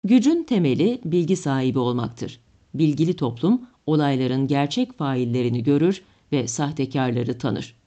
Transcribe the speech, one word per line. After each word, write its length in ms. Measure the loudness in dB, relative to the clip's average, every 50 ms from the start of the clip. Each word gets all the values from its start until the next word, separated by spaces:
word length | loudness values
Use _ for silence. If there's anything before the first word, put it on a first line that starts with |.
| 2
Gücün 400 | 4 4 4 4 4 2 0 0
temeli 580 | 0 0 2 2 2 2 2 2 0 0 -2 -4
bilgi 300 | -2 0 0 2 2 -2
sahibi 440 | -2 0 -2 -2 0 0 0 0 2
olmaktır. 600 | 0 0 0 -2 -4 -6 -6 -8 -10 -10 -10 -16 _ _ _ _ _ _ -2
Bilgili 420 | 0 0 0 2 2 0 0 0
toplum 460 | -2 -2 -4 -4 -2 0 2 2 2 0 -8 _ _ _
olayların 640 | 0 0 2 2 2 0 0 0 0 0 0 0 0
gerçek 500 | 0 0 0 0 0 -2 -4 -4 -4 _
faillerini 680 | -4 -2 -2 -2 -2 0 0 0 0 0 -2 0 0
görür 380 | 2 2 4 4 2 0 -2 -6 _ _ _ _ _
ve 160 | -2 -2 -2 -2
sahtekarları 920 | -4 -4 -4 -4 -2 -4 -6 -4 -2 -2 -2 0 0 -2 -2 -4 -6 -4
tanır. 380 | -4 -4 -4 -4 -6 -12 _ _ _